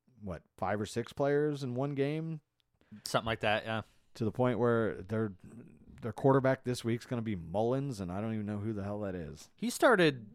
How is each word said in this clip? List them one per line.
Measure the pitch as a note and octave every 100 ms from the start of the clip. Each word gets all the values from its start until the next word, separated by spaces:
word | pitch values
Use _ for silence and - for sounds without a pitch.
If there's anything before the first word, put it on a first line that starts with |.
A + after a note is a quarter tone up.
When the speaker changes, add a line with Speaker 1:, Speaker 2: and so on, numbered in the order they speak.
| _ G#2+
Speaker 1:
what, | G#2 D#2 - -
five | F#2+ G#2
or | G2+
six | A#2 A2+
players | - C#3+ C#3+ D3+ C#3
in | C3+ B2
one | C#3+ C#3
game? | C#3 D#3 E3 D#3 - _ _ _ _ - -
Speaker 2:
Something | A#2+ A2+
like | A2+
that, | A2 G#2 A2+
yeah. | A2 - _ _ -
Speaker 1:
To | A2
the |
point | G#2+ B2+ G#2+
where | A#2+ A#2 G#2+ C#2+ F#2+
their, | A2 A2 F#2 - - - - - -
their | D3+
quarterback | - C3+ C3+ B2+ C3
this | B2 A#2+
week's | A#2 A#2+ -
gonna | A#2+
be | A2 F#2
Mullins, | E2 G2 A#2 C3+ C#3 G2+
and | F2+
I | F#2+
don't | A2
even | A2 G#2
know | G#2
who | G#2+
the | G#2
hell | G2 G#2
that | G2 F#2
is. | D2 D2 - _
Speaker 2:
He | A#3
started, | - D4+ G#3 D#3+ C3 G#2+